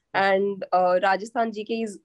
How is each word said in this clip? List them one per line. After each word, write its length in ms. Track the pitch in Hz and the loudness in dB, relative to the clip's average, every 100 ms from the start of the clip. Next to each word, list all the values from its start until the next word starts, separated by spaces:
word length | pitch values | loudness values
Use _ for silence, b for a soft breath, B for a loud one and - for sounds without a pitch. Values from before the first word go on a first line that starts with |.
| _ 185 | _ 0
And, 460 | 196 196 202 196 | 2 2 0 -4
अ, 340 | - 180 180 180 | 0 2 4 2
राजस्थान 540 | 196 190 220 254 233 | 2 0 -2 -4 -4
जीके 360 | 208 214 226 220 | -4 -6 -6 -6
is, 60 | 185 | -6